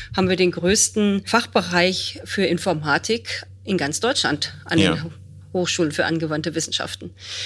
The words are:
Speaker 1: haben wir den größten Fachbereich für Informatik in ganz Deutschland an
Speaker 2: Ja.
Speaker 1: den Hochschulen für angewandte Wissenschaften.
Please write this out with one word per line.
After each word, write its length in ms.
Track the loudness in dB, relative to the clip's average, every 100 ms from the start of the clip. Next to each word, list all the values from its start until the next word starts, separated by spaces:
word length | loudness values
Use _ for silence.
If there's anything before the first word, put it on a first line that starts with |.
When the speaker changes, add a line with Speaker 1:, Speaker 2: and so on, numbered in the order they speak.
| -6 0
Speaker 1:
haben 140 | 2
wir 80 | 4
den 140 | 2
größten 720 | 2 2 4 2 2 2 0 2
Fachbereich 960 | 2 4 0 2 4 4 2 -6 -10
für 220 | -6 0 0
Informatik 1000 | 2 0 0 2 0 0 -4 -4 -10 -10 -12 -4
in 120 | -2
ganz 220 | -2 0
Deutschland 540 | 0 0 0 -2 -4 -8
an 160 | 0 4
Speaker 2:
Ja. 160 | 4 2
Speaker 1:
den 160 | -4 -12 -20 -20 -8
Hochschulen 400 | -4 -2 0 0
für 140 | 0 0
angewandte 500 | 0 -2 -2 -4 -4
Wissenschaften. 560 | -4 -4 -6 -10 -14 -16 -14 -10